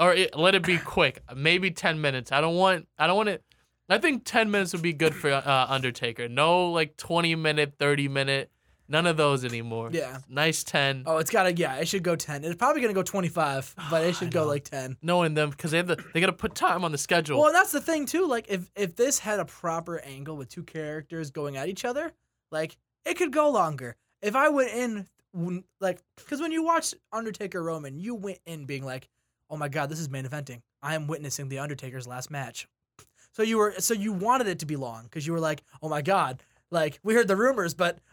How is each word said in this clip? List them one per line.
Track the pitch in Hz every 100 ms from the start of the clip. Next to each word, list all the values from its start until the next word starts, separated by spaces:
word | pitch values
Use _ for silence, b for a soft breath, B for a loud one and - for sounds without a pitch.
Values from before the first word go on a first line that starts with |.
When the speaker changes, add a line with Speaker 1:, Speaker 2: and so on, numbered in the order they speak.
Speaker 1:
Or | 175
it, | 175 180 151
let | 180
it | 190
be | 170 170
quick. | - 196 139 - - 131
Maybe | 156 180 190
ten | 170 180 156
minutes. | 147 131 113
I | 135
don't | 165 170
want, | 190 175 - -
I | 160
don't | 196
want | 214
it, | 180 - _ _ _ -
I | 214
think | 320 247
ten | - 240 214
minutes | 202 185
would | 175
be | 170
good | 147 160
for, | 147 147
uh, | 139 135 135 127
Undertaker. | 135 127 120 120 110 120
No, | 127 156 180 175
like, | 170 156 -
twenty | - 170 170 165
minute, | 156 151 147 -
thirty | 143 143 139
minute. | 139 135 135 - _ _ _ -
None | 151 170
of | 160
those | 147 139
anymore. | 123 117 117 113 113
Speaker 2:
Yeah. | 165 127 131 -
Speaker 1:
Nice | 131 160 156
ten. | - 156 139 135 143
Speaker 2:
Oh, | 160
it's | 160
gotta, | 226 185
yeah, | 175 151 131
it | 165
should | 196
go | 175 165
ten. | - 143
It | 160 170
probably | 254 302
gonna | 233
go | 190
twenty-five, | 180 202 170 170 151 135 131 - 156
but | 165
Speaker 1:
<sighs> |
I | 170
Speaker 2:
it | 170
should | 175
go, | 170
Speaker 1:
know. | 151
Speaker 2:
like, | 143
ten. | - 139 131 127
Speaker 1:
Knowing | 160 175 165
them, | 151 151
'cause | 139 165
they | 165
have | 175
the, | 156 -
they | 165
gotta | 190
put | - 214 -
time | 349 175
on | 170
the | 143
schedule. | - 175 151 147
Speaker 2:
Well, | 302
and |
that's | 339 381
the | 285
thing, | - 311 269
too. | 320 359
Like, | 233 226
if, | 196 180
if | 196 196 196
this | 262 -
had | 214 208
a |
proper | 156 - 170 165 170 165
angle | 139 135 143 151
with | 131
two | -
characters | - 156 151 156 147 165 147
going | 156 143 135
at | 156
each | 190
other, | 240 262 330 - _ _ _
like, | 156 160 - _ _
it | - 349
could | 339
go | 285 302
longer. | 226 165 139 123 - _ _
If | 208
I | 254 302
went | 285 247
in, | 226 247 214 190 _ _
when, | 175 170 180 - _
like, | 185 - _ _ -
'cause | 285
when | 330
you | 320
watch | 330 330 - - _
Undertaker | 220 226 190 196 185
Roman, | 165 160 143 139
you | 208 233
went | 196 180
in | 165 160 135
being | 139
like, | 135 127 - _ _ _ _
"Oh | 151
my | 143
God, | 151 143
this | 160
is | 147
main | 135 131
eventing. | 147 135 120 _ _
I | 143 156
am | 147
witnessing | 151 147 139 135
The | 135
Undertaker's | 147 139 131 131 123
last | 123 -
match." | 143 120 - - _ _ _ _ b b
So | -
you | 220 226
were, | 208 185
so | -
you | 220 214
wanted | 185 214 262 214
it | 151
to | 151
be |
long, | 147 123 113 117
'cause | 160 147
you |
were | 165
like, | 160 147 b b
"Oh | 156
my | 151
God, | 147 190 139 131 b b _
like, | 170 147 -
we | 202
heard | 233 202
the | 190
rumors, | 254 247 170
but, | - 175 170 b